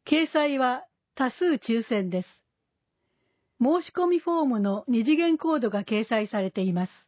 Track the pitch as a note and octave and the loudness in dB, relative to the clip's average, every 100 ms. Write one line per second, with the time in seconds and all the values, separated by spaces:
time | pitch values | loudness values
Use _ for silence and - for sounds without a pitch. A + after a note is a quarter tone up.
0 | - D4+ D#4 D#4 D4 C#4 B3+ B3 - _ | -2 0 2 0 0 2 0 -2 -8 _
1 | _ - C4 - F4+ C#4 - A3+ A3+ G#3+ | _ -4 -2 0 0 0 0 -2 0 -2
2 | F#3 F#3 F#3 _ _ _ _ _ _ _ | -2 -4 -6 _ _ _ _ _ _ _
3 | _ _ _ _ _ - B3 F4 - - | _ _ _ _ _ -2 0 2 -2 -2
4 | F4+ F4 E4+ E4+ D4 A3+ G3+ G3+ - A#3 | 0 0 0 0 0 0 0 -2 0 0
5 | A3+ D4+ E4+ D#4+ D#4+ D4+ A3 G3+ G3 G#3+ | 2 2 2 0 0 0 0 -2 -2 -4
6 | G#3+ A3 G#3+ G#3+ F#3+ G3+ F#3+ F3 F3+ - | -2 -2 -2 -4 -4 -2 -2 -2 -4 -8